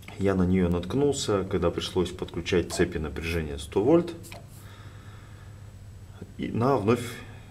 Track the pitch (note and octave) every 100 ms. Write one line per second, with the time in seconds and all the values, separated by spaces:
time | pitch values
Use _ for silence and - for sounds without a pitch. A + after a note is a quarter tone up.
0 | - - G2 F#2+ F2+ F#2+ F2 F2 F2+ B2
1 | C#3+ C3+ - G2+ F#2 F#2+ E2+ - - F#2+
2 | E2+ - F2+ F2 D#2+ F2+ E2 - E2 -
3 | D2+ - E2 E2 D#2 C#2+ - G2 A#2 E3
4 | - - - - - - - - - -
5 | - - - - - - - - - -
6 | - - - - - - B2 C3 G2+ B2
7 | - - - - -